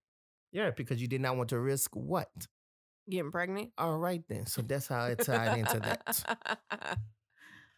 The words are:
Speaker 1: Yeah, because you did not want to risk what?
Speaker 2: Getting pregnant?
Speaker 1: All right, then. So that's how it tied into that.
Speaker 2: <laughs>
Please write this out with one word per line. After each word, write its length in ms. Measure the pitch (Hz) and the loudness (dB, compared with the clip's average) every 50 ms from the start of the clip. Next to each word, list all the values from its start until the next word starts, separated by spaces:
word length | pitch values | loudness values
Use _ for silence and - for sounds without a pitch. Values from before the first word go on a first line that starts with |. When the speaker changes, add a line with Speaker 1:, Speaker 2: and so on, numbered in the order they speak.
| _ _ _ _ _ _ _ _ _ _ | _ _ _ _ _ _ _ _ _ _
Speaker 1:
Yeah, 180 | - 180 214 170 | -2 0 0 0
because 320 | 113 - 131 - 135 117 | 0 0 -2 -2 0 0
you 60 | 123 120 | 0 0
did 140 | 127 131 | 0 2
not 140 | 135 131 127 | 2 2 2
want 140 | 127 120 117 | 2 2 2
to 100 | 135 120 | 2 2
risk 360 | 120 135 135 135 - - - | 2 2 2 2 0 0 -2
what? 340 | - 127 143 175 180 - - - - - - _ _ _ _ _ _ _ _ _ _ _ - | -4 -2 0 0 0 0 -2 -8 -14 -14 -14 _ _ _ _ _ _ _ _ _ _ _ -4
Speaker 2:
Getting 220 | 185 185 160 143 | -2 -2 0 0
pregnant? 400 | - 170 175 180 190 202 214 240 - - | 0 -2 -2 -2 -2 -4 -6 -6 -2 0
Speaker 1:
All 200 | 151 165 160 160 | 0 2 2 2
right, 240 | 170 180 180 170 165 - | 2 0 0 -2 -2 -4
then. 200 | 104 107 - - | -6 -4 -4 -4
So 140 | - - | -2 -2
that's 260 | 117 113 135 139 131 - | 0 0 0 0 0 0
how 160 | 139 120 120 | 0 0 2
it 140 | 123 120 117 | 2 2 2
tied 400 | 117 - 127 113 113 113 - 113 | 2 4 4 4 4 4 2 2
into 200 | 110 - - 110 | 4 2 2 2
that. 1200 | 107 - - - - - 233 - - - - - - - - - - - - 208 - - - 202 107 | 2 0 -2 -2 -2 -2 -2 0 0 -2 -4 -2 -2 -4 -4 -4 -6 -8 -8 -6 -4 -4 -4 -4 -6
Speaker 2:
<laughs> 60 | - - _ _ _ _ - - - - - - - _ | -8 -10 _ _ _ _ -20 -20 -20 -20 -20 -20 -20 _